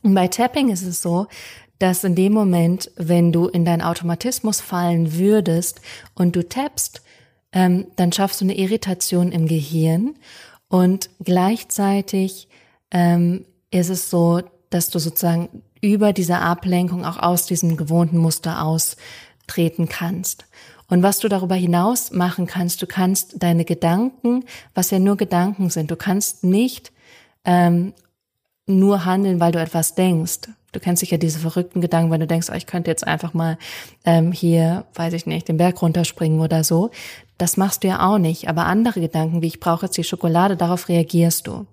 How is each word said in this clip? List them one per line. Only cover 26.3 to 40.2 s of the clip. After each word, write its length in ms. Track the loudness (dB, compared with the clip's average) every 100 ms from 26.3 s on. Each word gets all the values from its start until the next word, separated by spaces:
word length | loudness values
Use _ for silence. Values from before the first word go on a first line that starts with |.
| -2
nicht, 500 | 0 2 0 -4 -20 _ _ -20 _ _
ähm, 500 | 2 4 6 4 0 -8 _ _ _ _ _ _ 0
nur 400 | 4 4 2 0
handeln, 340 | 0 2 2
weil 120 | 2
du 80 | 0
etwas 340 | -2 -2 -2
denkst. 560 | 0 2 2 -2 -8 -12 -20 _
Du 80 | -6
kennst 200 | -2 -2
sicher 160 | 0 0
diese 220 | 0 -2
verrückten 420 | -4 -4 -4 -2
Gedanken, 300 | 0 2 2
wenn 100 | 0
du 60 | 0
denkst, 220 | -2 -2
oh, 60 | -8
ich 100 | -6
könnte 240 | -6 -2
jetzt 160 | -4 -4
einfach 260 | -4 -4
mal, 240 | -4 -2 -4 -10 -16 -18 _
ähm, 280 | 2 4 4
hier, 520 | 2 2 4 4 0 -6
weiß 200 | -8 -6
ich 100 | -4
nicht, 240 | -6 -6 -2
den 80 | 2
Berg 240 | 2 2
runterspringen 600 | 0 2 -2 -2 0 2
oder 220 | 2 0
so. 280 | 2 2 0 -4 -18 -18 _ _
Das 180 | -2 0
machst 280 | 0 0
du 40 | -2
ja 180 | 2 2
auch 120 | 4
nicht. 300 | 2 0 -4
Aber 180 | -2 0
andere 340 | 2 0 0
Gedanken, 400 | -2 -2 0 -2
wie 60 | -2
ich 140 | -4
brauche 260 | -2 -2 -2
jetzt 100 | -4
die 80 |
Schokolade, 540 | -6 -4